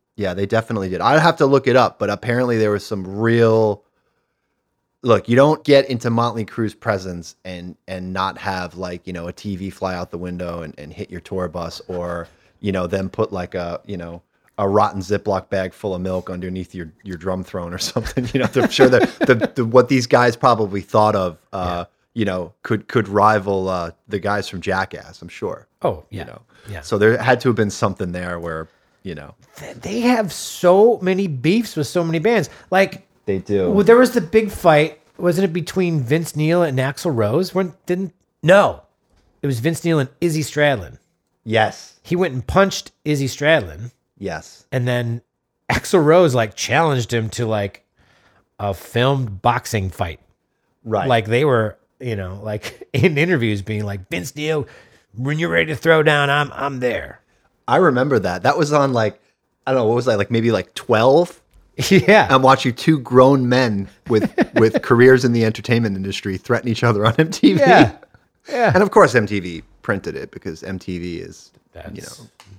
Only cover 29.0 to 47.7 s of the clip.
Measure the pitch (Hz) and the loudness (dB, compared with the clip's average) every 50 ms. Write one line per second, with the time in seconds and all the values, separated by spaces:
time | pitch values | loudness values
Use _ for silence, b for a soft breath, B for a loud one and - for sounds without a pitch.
29 | - 95 85 76 71 71 - _ _ _ _ - - - - - - - 196 233 | -16 -14 -14 -14 -14 -18 -20 _ _ _ _ -20 -20 -20 -18 -14 -12 -8 -6 -2
30 | 233 240 254 233 214 175 - - - - - - - 180 180 190 208 240 233 - | 0 2 2 2 0 -4 -6 -10 -12 -12 -6 0 4 4 6 6 6 4 4 2
31 | 185 180 190 185 202 190 147 127 120 156 185 226 240 - - 160 147 - - 180 | 0 -2 -2 0 -2 -4 -4 -2 0 0 2 0 0 -2 -6 -6 -6 -4 -2 -4
32 | 170 165 165 165 156 220 240 220 156 B B B B B - 185 196 190 - - | -2 -2 -2 -2 0 0 0 0 0 B B B B B 0 0 0 0 -4 -8
33 | - _ _ _ _ - 98 95 90 - 104 101 95 90 - 196 202 170 233 240 | -20 _ _ _ _ -6 -6 -6 -4 -2 -2 0 0 0 2 2 6 6 6 6
34 | 254 247 247 240 165 156 - 220 226 202 - - - 175 156 147 147 - - - | 6 4 2 -2 -2 0 0 0 0 0 -4 0 2 4 4 4 4 0 -2 -10
35 | _ _ _ - - 175 170 160 196 196 160 180 160 - - 190 185 175 165 156 | _ _ _ -4 -2 0 0 2 0 -2 -2 -4 -8 -6 -4 -2 -2 0 -2 -2
36 | 127 113 139 165 170 - - 151 151 156 165 175 175 160 135 131 127 135 139 - | -2 -2 -2 -2 -2 -4 -6 -4 -2 0 2 2 0 0 0 -2 -2 -2 -4 -6
37 | - 180 147 113 107 101 113 156 190 185 - 185 190 180 147 _ _ - 180 180 | -4 -4 -2 0 0 0 0 -2 -2 -2 -2 -4 -4 -4 -6 _ _ -6 -4 -4
38 | 196 175 - _ _ _ _ _ - 151 180 196 196 131 92 - - _ _ _ | -4 -6 -10 _ _ _ _ _ 2 4 6 6 6 4 0 -6 -12 _ _ _
39 | _ _ _ _ _ _ _ _ - 143 135 117 113 160 165 156 - 170 165 156 | _ _ _ _ _ _ _ _ -6 -6 -4 -4 -2 -4 -4 -2 -2 0 0 0
40 | 135 131 - _ - 175 160 160 151 - - 147 147 147 139 113 90 - - - | 0 -2 -4 _ -4 -4 -2 -4 -4 -4 -2 0 0 0 0 -2 -4 -10 -16 -20
41 | _ _ _ _ _ _ _ _ _ 110 110 110 110 104 - - - - _ _ | _ _ _ _ _ _ _ _ _ -2 0 2 2 0 0 -6 -16 -20 _ _
42 | _ - 170 175 190 170 127 127 113 - - 175 196 196 - - - - - _ | _ -4 -2 -2 -2 -2 -4 -6 -6 -2 2 2 2 2 0 -4 -10 -14 -20 _
43 | - 147 151 143 139 131 - - 143 147 165 156 107 87 76 80 107 120 - _ | -6 -4 -2 -2 -2 -4 -4 -2 0 2 2 2 0 -4 -10 -14 -16 -18 -18 _
44 | _ _ _ _ 98 95 82 76 - - - _ _ _ - 131 123 123 123 123 | _ _ _ _ -10 -10 -10 -10 -12 -16 -20 _ _ _ -6 -4 -2 -2 -2 -2
45 | 120 117 117 120 - _ _ _ _ _ _ _ _ - - - - - - 190 | -4 -4 -6 -8 -10 _ _ _ _ _ _ _ _ -6 -4 -4 -2 0 2 4
46 | 151 147 160 180 185 160 127 127 113 110 98 - - - 117 143 165 160 143 127 | 4 6 6 6 6 4 4 2 0 -2 -4 -8 -4 -2 0 2 2 2 0 0
47 | 117 101 - 117 110 107 - - 123 110 110 107 101 101 | -2 -2 -2 -4 -4 -4 -4 -6 -4 -2 -2 -2 -4 -4